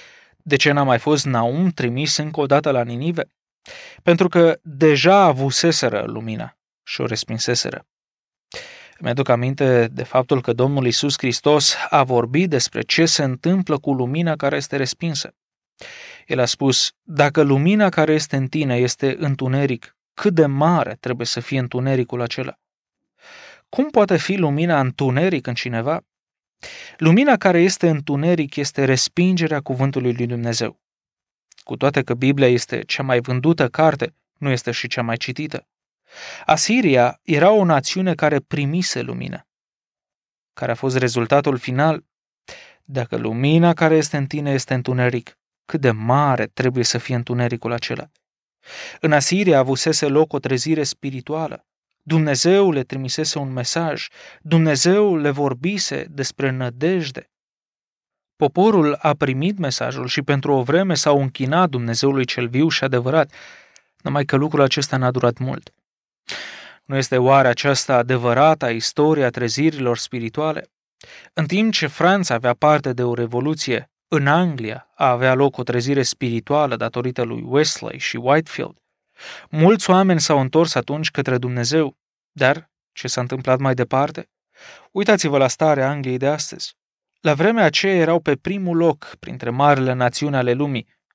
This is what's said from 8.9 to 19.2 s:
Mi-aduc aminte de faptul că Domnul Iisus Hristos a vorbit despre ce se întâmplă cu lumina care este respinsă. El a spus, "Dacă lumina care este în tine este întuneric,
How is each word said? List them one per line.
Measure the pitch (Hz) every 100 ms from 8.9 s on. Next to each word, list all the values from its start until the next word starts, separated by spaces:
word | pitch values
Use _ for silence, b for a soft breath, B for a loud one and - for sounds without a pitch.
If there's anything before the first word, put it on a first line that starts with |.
| B
Mi-aduc | 135 123 131
aminte | 120 127 139 135 123 117
de | 131
faptul | 117 127 123 135
că | 127
Domnul | 127 131 143
Iisus | 123 113 143 -
Hristos | 131 117 147 147 139 - -
a | 147
vorbit | 131 123 117 143 185
despre | 139 - 113
ce | - - 165
se | -
întâmplă | 139 127 165 190 180 160
cu | 143
lumina | 131 123 151 170 147
care | 143 147
este | 135 139
respinsă. | 127 - 170 143 - _ _ _ _ _ B B B B B
El | 131
a |
spus, | 123 - 135 123 - -
"Dacă | - 147 147 156
lumina | 143 139 160 214 196
care | 165 156
este | 156 151 139
în | 131
tine | 156 143 123
este | 123 - 139
întuneric, | 131